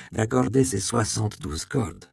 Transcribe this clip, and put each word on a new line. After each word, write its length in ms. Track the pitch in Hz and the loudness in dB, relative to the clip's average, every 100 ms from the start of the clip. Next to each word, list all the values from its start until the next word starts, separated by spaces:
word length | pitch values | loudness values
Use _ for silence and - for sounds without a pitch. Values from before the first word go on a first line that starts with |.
| - | -8
d'accorder 540 | - 113 127 127 127 131 | -2 2 2 2 4 4
ces 160 | 98 | 2
soixante-douze 800 | - 117 107 110 107 - - 78 | 0 0 0 0 -2 -2 -6 -6
cordes. 480 | - - - - - | -4 -2 -2 -6 -18